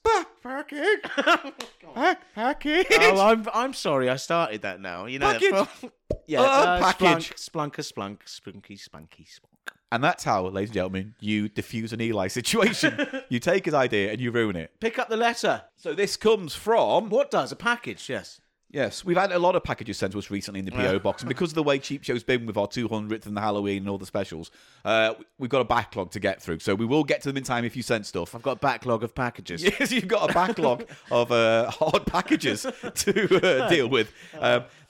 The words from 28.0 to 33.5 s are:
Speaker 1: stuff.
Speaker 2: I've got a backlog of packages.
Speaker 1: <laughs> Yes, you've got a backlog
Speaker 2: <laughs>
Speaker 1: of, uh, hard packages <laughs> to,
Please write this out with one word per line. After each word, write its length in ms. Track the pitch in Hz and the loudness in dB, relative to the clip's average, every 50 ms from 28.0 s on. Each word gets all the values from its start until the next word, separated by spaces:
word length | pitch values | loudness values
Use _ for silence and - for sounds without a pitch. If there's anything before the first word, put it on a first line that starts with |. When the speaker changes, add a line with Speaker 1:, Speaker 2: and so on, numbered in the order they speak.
| 101 | -2
Speaker 1:
stuff. 300 | - - 92 85 - - | -4 -6 -6 -6 -8 -8
Speaker 2:
I've 80 | 117 - | -8 -6
got 140 | 139 127 104 | -4 -4 -2
a 20 | |
backlog 440 | - 139 123 117 - 123 117 110 113 | 0 -2 -2 -2 -2 -2 -2 -2 -2
of 120 | 110 - | -4 -4
packages. 480 | - 127 120 - - 95 - 87 85 165 | -4 -4 -4 -4 -8 -12 -10 -6 -2 0
Speaker 1:
<laughs> 160 | 190 - - | 0 0 0
Yes, 120 | 285 190 | 0 0
you've 160 | 240 247 175 185 | 0 0 0 0
got 220 | - - 165 147 | 0 2 2 2
a 40 | 147 | 2
backlog 520 | 170 180 185 214 - 160 135 120 123 - - 143 - | 2 2 2 0 2 2 2 2 0 -4 -12 -18 -18
Speaker 2:
<laughs> 140 | - - | -6 0
Speaker 1:
of, 200 | 123 120 120 120 | 0 2 2 4
uh, 400 | 123 117 113 113 113 113 120 107 | 4 4 4 4 4 4 2 0
hard 340 | - - 156 156 - 208 - | 0 0 0 2 2 2 0
packages 560 | - - 180 185 - 311 - - 131 107 214 | 0 -2 -2 0 0 0 0 0 0 -2 -2
<laughs> 320 | - 262 - - - - - | -4 -8 -8 -10 -10 -10 -6
to, 680 | - - 202 190 185 180 170 185 180 - 185 | -4 0 0 2 2 4 4 4 4 6 4